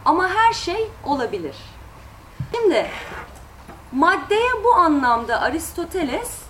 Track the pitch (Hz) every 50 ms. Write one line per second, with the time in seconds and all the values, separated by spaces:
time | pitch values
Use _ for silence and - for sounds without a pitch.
0 | - 262 311 349 370 370 370 427 453 453 453 - - 349 349 440 440 427 - -
1 | - 262 285 262 240 214 - 185 165 139 - - - - - - - - - -
2 | - - - - - - - - - - - 466 466 392 285 220 196 - - -
3 | - - - - - - - - - - - - - - - - - - 247 262
4 | 311 349 381 - - - 415 427 480 480 494 427 403 480 - - 349 320 302 285
5 | 262 240 233 233 233 220 233 - - - 277 320 - - - - 339 339 - 370
6 | 320 254 262 427 480 480 - - -